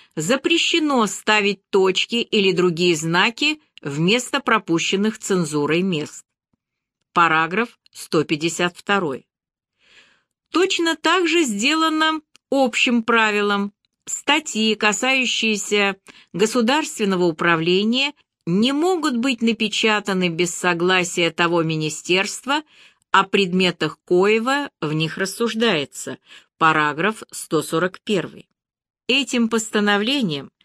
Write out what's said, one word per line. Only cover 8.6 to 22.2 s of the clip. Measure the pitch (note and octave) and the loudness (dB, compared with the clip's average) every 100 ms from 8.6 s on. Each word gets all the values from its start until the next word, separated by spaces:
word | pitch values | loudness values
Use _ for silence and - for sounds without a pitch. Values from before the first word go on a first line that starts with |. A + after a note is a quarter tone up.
| F3 - | -4 -4
второй. | - G3+ E3+ C3 - _ _ _ _ _ _ - _ _ _ _ _ | -2 -2 -2 -6 -12 _ _ _ _ _ _ -20 _ _ _ _ _
Точно | D#4+ F#4 F#4+ E4 E4 | 0 0 0 -2 0
так | D#4+ F4+ E4 | 2 2 2
же | E4+ | 2
сделано | C#4+ G3+ B3+ D#4 D#4+ D#4 D#4 D#4 - _ _ | 2 0 0 2 0 2 0 -2 -8 _ _
общим | C4+ C4 - - A#3+ | 2 2 2 0 2
правилом. | A3+ A#3 A3 G#3 G#3 G3+ G3+ - _ _ - | 2 2 2 2 0 -2 -4 -8 _ _ -12
Статьи, | - - C#4+ - G#3+ A3 G#3+ | -6 0 0 0 -2 0 2
касающиеся | G#3+ G#3 B3+ C4 A#3 - A3 G#3 - G#3 G3 F#3+ - - _ | 0 0 0 0 -2 -2 -2 -2 -2 0 0 -4 -12 -20 _
государственного | E3+ A3 B3 A3+ C#4+ D4+ - G#3 F#3 F3 | -2 0 2 2 0 -2 -2 -2 2 0
управления, | D#3+ F3 E3 E3 F#3 G#3+ B3 C#4 - _ _ - | 2 2 2 2 2 2 0 -2 -6 _ _ -2
не | F3+ A#3+ | 0 2
могут | C#4+ F4 F#4 D4 A#3+ | 2 0 0 0 0
быть | B3+ B3+ | -2 0
напечатаны | A#3 A3+ G#3+ - A3+ G#3+ G3+ F#3+ F3+ | 0 0 -2 0 0 0 0 0 0
без | E3 F3 | 0 -2
согласия | - F3+ E3+ F3+ F#3 F3+ - E3+ | -2 -2 0 2 2 0 0 -2
того | D#3 F3 E3+ | 0 0 2
министерства, | D#3+ D#3+ D#3 D3+ - F#3 | 0 -2 -4 -6 -2 -2